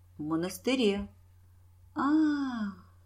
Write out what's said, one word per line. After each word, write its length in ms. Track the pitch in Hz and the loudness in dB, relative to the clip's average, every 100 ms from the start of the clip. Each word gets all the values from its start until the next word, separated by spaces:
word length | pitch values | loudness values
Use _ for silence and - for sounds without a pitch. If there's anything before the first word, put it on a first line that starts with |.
| - - | -20 -10
«В 60 | |
монастыре». 840 | 151 160 180 185 - 262 214 202 202 - - - - - - - - - | -4 -2 -4 -4 -2 2 2 2 -4 -14 -20 -20 -20 -20 -20 -20 -12 -2
А, 800 | 277 311 302 294 269 233 208 185 - - | 2 4 4 2 -2 -4 -6 -8 -16 -20